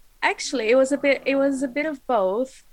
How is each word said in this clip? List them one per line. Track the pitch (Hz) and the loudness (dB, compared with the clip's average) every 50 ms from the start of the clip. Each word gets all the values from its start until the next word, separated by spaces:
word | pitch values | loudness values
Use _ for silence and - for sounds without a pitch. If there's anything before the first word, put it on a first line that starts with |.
| - _ _ _ - | -20 _ _ _ -4
actually, | 311 403 - - - - 254 220 214 | -4 -4 -4 -8 -6 -6 -4 0 2
it | 233 | 4
was | 262 262 262 285 | 4 4 2 0
a | 277 | 0
bit, | - 285 269 - - | 2 0 0 0 0
it | - 269 | -2 0
was | 277 269 277 277 262 269 | 2 2 0 0 -2 -4
a | 269 | -4
bit | 240 285 302 | -4 -4 -4
of | 311 302 269 - | -4 -6 -8 -6
both. | - 254 220 190 185 190 220 262 262 - - _ _ | -2 0 0 0 0 0 -2 -4 -6 -8 -20 _ _